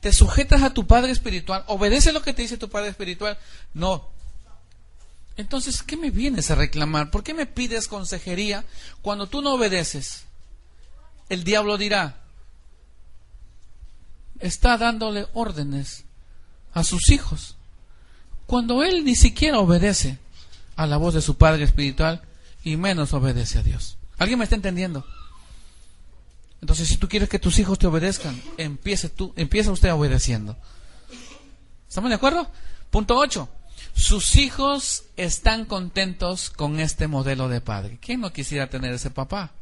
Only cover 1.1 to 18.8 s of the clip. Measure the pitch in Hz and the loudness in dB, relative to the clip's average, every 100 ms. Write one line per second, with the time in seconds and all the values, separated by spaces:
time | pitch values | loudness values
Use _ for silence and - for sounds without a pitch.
1.1 | 254 240 185 - 190 - 202 202 247 302 | 0 0 -4 -4 -6 -4 0 2 8 8
2.1 | 311 302 247 233 233 208 208 208 196 185 | 6 -2 -2 -4 -6 -6 -6 -6 -8 -8
3.1 | 180 208 208 - - - 151 175 175 - | -6 -6 -6 -12 -16 -12 -4 -2 -2 -6
4.1 | - - - - - - - - - - | -10 -12 -12 -14 -18 -20 -20 -20 -20 -20
5.1 | - - - 202 277 254 247 - 302 311 | -20 -16 -10 -4 -4 -2 -6 -6 -6 -2
6.1 | 196 269 247 147 147 - 156 151 156 151 | 0 0 -2 0 2 2 0 0 -2 -2
7.1 | 196 202 320 294 - 247 226 220 208 185 | -4 -4 -6 -6 -4 -4 -4 -6 -8 -6
8.1 | 185 180 180 208 202 - - - - 202 | -6 -6 -4 -2 -2 -4 -8 -12 -10 -6
9.1 | 202 196 285 285 262 208 185 160 147 - | -6 -6 -4 -2 0 2 0 -2 -6 -10
10.1 | - - - - - - - - - - | -12 -16 -18 -18 -20 -20 -20 -20 -20 -20
11.1 | - - 185 175 214 208 208 208 208 160 | -20 -10 -6 0 0 2 0 0 0 -2
12.1 | 127 - - - - - - - - - | -6 -18 -20 -20 -20 -20 -20 -20 -20 -20
13.1 | - - - - - - - - - - | -20 -20 -20 -20 -20 -20 -18 -18 -20 -20
14.1 | - - - 185 - 240 233 233 226 220 | -20 -16 -8 -8 2 4 4 2 0 -4
15.1 | 208 202 226 233 160 143 139 135 - - | -4 -6 -4 -4 -4 -4 -4 -6 -12 -18
16.1 | - - - - - - - 165 180 - | -20 -20 -20 -20 -20 -10 -2 0 2 6
17.1 | - - 156 - - - - - - - | 6 4 -6 -10 -16 -20 -20 -20 -20 -20
18.1 | - - - - 247 233 240 | -20 -14 -14 -2 -2 2 2